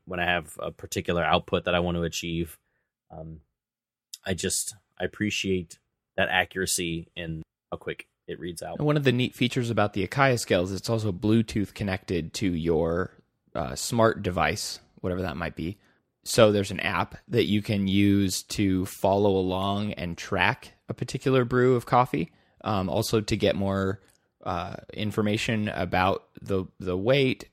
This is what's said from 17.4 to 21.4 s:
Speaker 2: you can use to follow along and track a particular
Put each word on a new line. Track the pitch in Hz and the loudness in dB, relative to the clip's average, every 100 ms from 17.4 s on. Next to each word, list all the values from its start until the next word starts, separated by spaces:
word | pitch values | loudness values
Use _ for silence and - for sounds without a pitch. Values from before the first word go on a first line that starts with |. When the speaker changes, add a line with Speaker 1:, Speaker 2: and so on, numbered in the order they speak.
| 80 | 4
Speaker 2:
you | 104 | 2
can | 104 101 98 | 0 0 2
use | 98 101 101 95 - | 4 4 4 2 -2
to | - - 101 92 95 | -8 -2 2 2 -2
follow | - 98 101 104 95 | 0 2 4 4 2
along | 92 92 98 101 104 | 0 0 -2 -2 -4
and | - 87 85 | -6 -8 -8
track | - 95 92 127 - _ - | -4 2 2 2 -6 _ -12
a | - | -10
particular | 123 127 135 131 | -8 -4 2 2